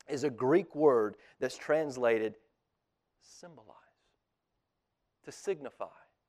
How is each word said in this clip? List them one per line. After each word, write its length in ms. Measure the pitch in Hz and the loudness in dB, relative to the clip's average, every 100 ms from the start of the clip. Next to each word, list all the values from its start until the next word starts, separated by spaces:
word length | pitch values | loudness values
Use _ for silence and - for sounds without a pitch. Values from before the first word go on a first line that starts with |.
| - | -10
is 160 | 139 | -4
a 60 | 143 | -4
Greek 440 | 113 127 170 165 147 | -2 2 2 2 2
word 420 | 151 120 107 98 - - | 4 6 2 -4 -20 -8
that's 180 | 127 - | -8 -6
translated 800 | - 156 151 127 117 113 110 - _ _ _ _ _ _ _ _ | -2 -2 -2 -2 0 2 -2 -8 _ _ _ _ _ _ _ _
symbolize, 540 | _ - 175 135 107 - _ _ _ _ _ _ _ _ _ _ _ _ _ _ | _ -20 -20 -20 -20 -20 _ _ _ _ _ _ _ _ _ _ _ _ _ _
to 80 | - | -20
signify, 560 | - 202 160 127 - 90 - _ _ | -12 -8 -8 -8 -12 -14 -14 _ _